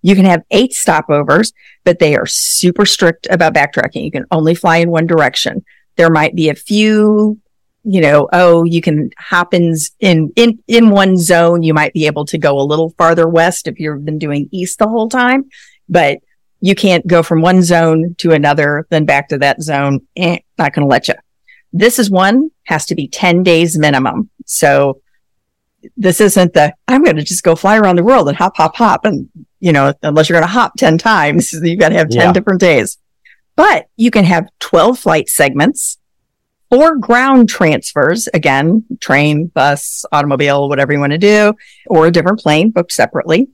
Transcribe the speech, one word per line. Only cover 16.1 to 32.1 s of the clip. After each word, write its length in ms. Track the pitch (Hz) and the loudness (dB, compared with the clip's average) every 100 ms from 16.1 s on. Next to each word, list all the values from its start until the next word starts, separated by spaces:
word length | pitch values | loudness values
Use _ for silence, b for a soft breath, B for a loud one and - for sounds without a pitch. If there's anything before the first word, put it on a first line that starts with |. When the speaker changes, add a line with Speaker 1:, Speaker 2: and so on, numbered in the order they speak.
| 143 _ _ _ _ | -4 _ _ _ _
Speaker 1:
you 160 | 190 | -2
can't 300 | 196 196 175 | 0 0 0
go 160 | 175 170 | 2 0
from 200 | 160 160 | 2 0
one 200 | 165 185 | 2 2
zone 540 | 170 170 165 160 170 170 | 2 2 2 0 -2 -4
to 140 | 170 | 0
another, 560 | 156 147 147 147 147 - | 2 2 0 -2 -4 -2
then 160 | 160 | -2
back 240 | 151 143 143 | 0 -2 -2
to 80 | 143 | -2
that 220 | 139 - | -2 -2
zone. 400 | 160 143 143 139 _ | -4 -4 -2 -4 _
Eh, 240 | - 175 170 _ - | -6 -4 -4 _ -4
not 160 | 147 | -4
gonna 140 | - 143 | -2 0
let 200 | 131 - | 0 -2
you. 60 | - _ _ _ b _ | -10 _ _ _ b _
This 280 | 175 220 247 | 0 0 0
is 100 | 202 | 0
one, 400 | 190 190 247 311 _ | 0 2 0 -2 _
has 240 | - 156 - | -6 -6 -4
to 80 | |
be 120 | 165 139 | -8 -8
ten 360 | - 185 170 | -4 0 2
days 340 | 185 160 170 156 | 2 2 0 0
minimum. 540 | 147 139 131 - - _ - | 0 0 -2 -6 -10 _ -12
So 520 | - 147 139 139 135 _ _ _ _ _ _ _ _ - | -2 0 2 0 -4 _ _ _ _ _ _ _ _ -20
this 240 | - 185 - | -4 -2 2
isn't 360 | 208 - 180 | 2 2 2
the, 180 | 160 147 - - | 2 0 -2 -2
"I'm 160 | 254 | 2
gonna 180 | 320 156 | 2 0
just 220 | 147 180 | -6 -2
go 120 | 180 | -2
fly 220 | 165 196 220 | 0 2 2
around 200 | 202 175 | 2 2
the 60 | |
world 240 | 196 262 143 | 2 2 2
and 80 | |
hop, 220 | - 180 - | -2 -4 0
hop, 180 | 160 | -2
hop." 300 | - 226 - | 0 0 0
And, 240 | - 143 131 - - _ | -2 -4 -10 -20 -20 _
you 120 | 180 | 0
know, 220 | 147 139 143 | 2 0 -2
unless 280 | 156 151 156 | 0 0 2
you're 100 | 170 | 0
gonna 120 | 170 | 0
hop 220 | 226 226 - | -2 -2 0
ten 200 | 160 175 | 0 2
times, 560 | 226 208 147 147 - | 0 0 0 -2 -4
<laughs> 80 | 160 | -4
you've 180 | 170 175 | -4 0
gotta 160 | 165 | 0
have 140 | 208 | 0
ten 120 | 156 | -2